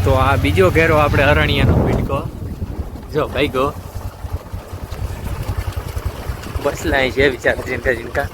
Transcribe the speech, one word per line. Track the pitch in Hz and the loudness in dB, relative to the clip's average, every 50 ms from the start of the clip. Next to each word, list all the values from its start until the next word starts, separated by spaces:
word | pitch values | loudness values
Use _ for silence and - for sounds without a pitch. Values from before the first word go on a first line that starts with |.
| - | 4
તો | 143 135 | 4 4
આ | 131 131 131 139 | 4 4 4 4
બીજો | 135 135 143 143 175 190 180 | 4 2 2 4 6 6 6
ઘેરો | 151 156 165 160 160 151 | 6 4 4 6 6 4
આપણે | 151 147 143 147 143 | 4 4 4 4 6
હરણિયાનો | 139 147 147 151 147 143 139 131 123 - | 6 6 4 4 2 2 2 4 4 4
ભીટકો. | - - 120 120 - - - 139 139 156 156 - - - - - - - - - - - - - - - - - | 4 4 2 2 0 0 -2 -2 -4 -4 -6 -8 -10 -10 -10 -8 -8 -8 -8 -6 -8 -8 -8 -10 -12 -14 -6 -2
જો, | 151 143 110 | -2 -2 0
ભાઈ | 95 123 143 143 | 0 0 0 2
ગયો. | 120 127 131 143 147 - - - - - - - - - - - - - - - - - - - - - - - - - - - - - - - - - - - - - - - - - - - - - - - - - - - - - - - - - - | 2 2 0 0 0 -4 -12 -12 -12 -8 -10 -10 -10 -10 -12 -8 -8 -8 -8 -8 -12 -12 -10 -10 -12 -12 -10 -10 -10 -8 -6 -6 -6 -6 -6 -6 -4 -4 -4 -4 -4 -4 -4 -4 -4 -6 -6 -6 -6 -4 -4 -4 -6 -6 -8 -8 -8 -8 -8 -8 -8 -2 -2
બસ | 143 139 139 - | -2 -2 -2 -2
લાય | 165 147 139 131 127 | 0 0 2 2 0
છે | 117 123 139 143 | 2 2 2 2
બિચારા | 131 123 - 139 117 107 127 127 | 2 2 0 -2 0 0 -2 -6
ઝીણકા | 127 123 120 131 127 | -6 -4 0 -2 -2
ઝીણકા. | 113 117 120 120 143 139 - | -2 -4 -6 -4 -4 -4 -4